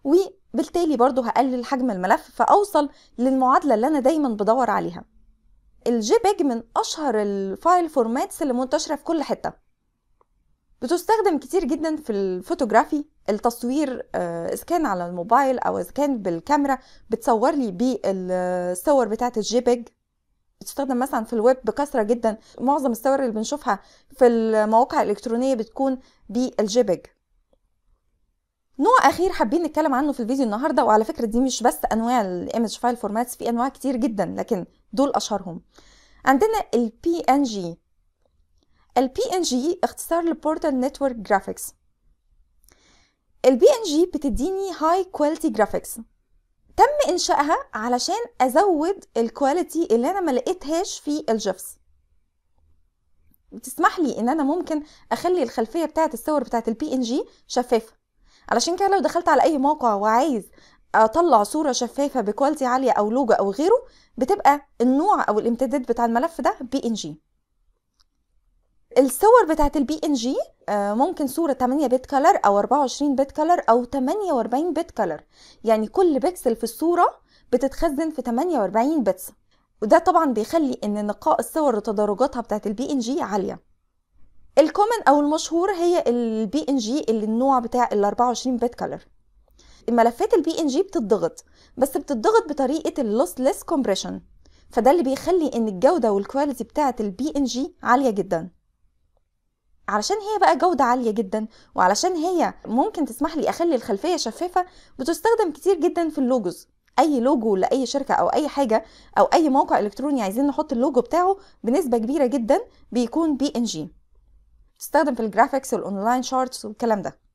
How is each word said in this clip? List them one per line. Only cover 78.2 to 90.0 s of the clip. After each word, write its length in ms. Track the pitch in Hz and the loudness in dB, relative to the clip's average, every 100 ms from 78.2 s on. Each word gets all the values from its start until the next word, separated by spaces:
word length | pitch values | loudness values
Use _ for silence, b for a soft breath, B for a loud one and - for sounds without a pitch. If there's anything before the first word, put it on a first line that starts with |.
تمانية 380 | 240 233 359 302 | -4 -2 -2 -2
وأربعين 440 | 190 208 262 320 | 0 0 0 2
بتس، 260 | 202 180 - - _ _ _ _ | 0 -2 -8 -18 _ _ _ _
وده 160 | 214 330 | 4 4
طبعا 360 | 339 349 311 | 6 2 2
بيخلي 440 | 220 220 330 277 - | -2 -2 0 -2 -2
إن 220 | 208 208 208 | -4 -4 -4
نقاء 340 | 202 311 - | -4 0 0
الصور 360 | - 320 294 214 | 0 0 0 0
وتدرجاتها 680 | 208 202 208 196 269 247 | -2 -2 -2 0 -2 -2
بتاعت 260 | 226 208 240 | -6 -6 -6
ال 60 | |
بي 180 | 208 285 | -6 -4
إن 80 | 285 | -2
جي 220 | 226 294 | -2 -4
عالية. 420 | 254 202 - - _ _ _ _ _ _ - - - - | -4 -4 -4 -8 _ _ _ _ _ _ -20 -20 0 4
الكومن 460 | 311 - 415 466 - | 4 4 2 4 4
أو 120 | 294 | 4
المشهور 520 | 294 311 - 330 381 | 4 -2 -2 -2 0
هي 320 | 359 349 349 - | 0 2 2 2
ال 380 | 240 233 220 220 | 0 0 -2 -2
بي 180 | 277 311 | -2 0
إن 80 | 277 | -2
جي 280 | 214 285 - | 0 -2 0
اللي 160 | 220 214 | -2 0
النوع 340 | 226 269 247 | 0 2 2
بتاع 300 | 233 254 240 | 0 0 0
ال 140 | 208 202 | 2 0
أربعة 220 | 202 247 | 2 0
وعشرين 300 | 233 254 247 | 0 -4 -2
بت 180 | 233 - | -4 -4
كلر. 300 | 165 156 - _ _ _ _ b b b - | -8 -10 -16 _ _ _ _ b b b -2
الملفات 440 | 233 | 2